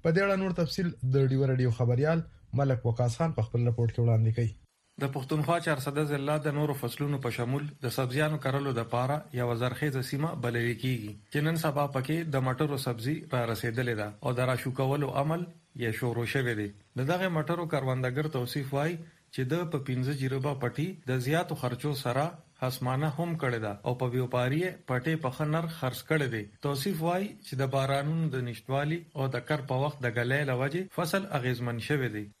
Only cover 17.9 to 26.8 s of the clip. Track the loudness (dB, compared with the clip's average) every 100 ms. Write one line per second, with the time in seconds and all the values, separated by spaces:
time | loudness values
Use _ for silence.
17.9 | 0 0 0 -2 -2 -2 -2 -2 0 0
18.9 | -2 -10 _ _ -4 0 0 0 -4 -2
19.9 | -2 0 -2 -2 0 -2 -2 -2 -2 -4
20.9 | -4 -4 -2 2 0 0 -4 -4 -2 -2
21.9 | -2 0 0 0 -4 -20 _ -4 -2 -2
22.9 | 0 0 0 -2 0 0 0 -2 -4 -4
23.9 | 0 0 0 0 2 2 2 0 -4 -2
24.9 | -2 0 0 -2 -2 0 0 -2 -2 -4
25.9 | -4 0 2 2 -2 -6 -4 -2 0